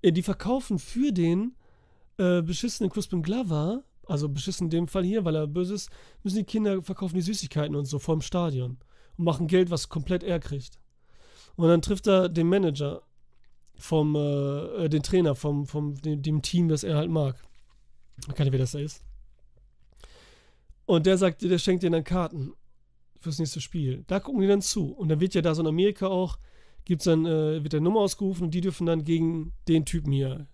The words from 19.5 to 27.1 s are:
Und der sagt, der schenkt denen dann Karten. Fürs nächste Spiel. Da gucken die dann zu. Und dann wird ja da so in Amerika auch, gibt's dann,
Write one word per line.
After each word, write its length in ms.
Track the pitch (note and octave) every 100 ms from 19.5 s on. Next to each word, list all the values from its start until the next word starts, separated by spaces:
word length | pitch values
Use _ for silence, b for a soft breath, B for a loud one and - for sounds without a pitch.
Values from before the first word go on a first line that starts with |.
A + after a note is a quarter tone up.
| - - _ - - b b b b b b b -
Und 200 | - E3+ E3
der 120 | F#3
sagt, 240 | F#3+ -
der 160 | F#3 F3+
schenkt 240 | - F3+
denen 120 | F3+
dann 100 | E3
Karten. 500 | D#3 F3+ E3 E3 C3 - - - _ _ _ - E3+
Fürs 120 | D3
nächste 220 | D#3+ -
Spiel. 440 | - F3 C#3 B2+ -
Da 140 | F#3+
gucken 200 | G3 C4
die 60 | G3
dann 160 | G3+
zu. 300 | - - D3
Und 160 | - E3
dann 120 | D#3
wird 140 | F#3
ja 80 | F#3+
da 120 | E3
so 80 | D#3
in 60 | E3
Amerika 380 | D#3 G3 G3+ F#3+
auch, 320 | F#3 F#3 - b b b b
gibt's 200 | - F3
dann, 220 | -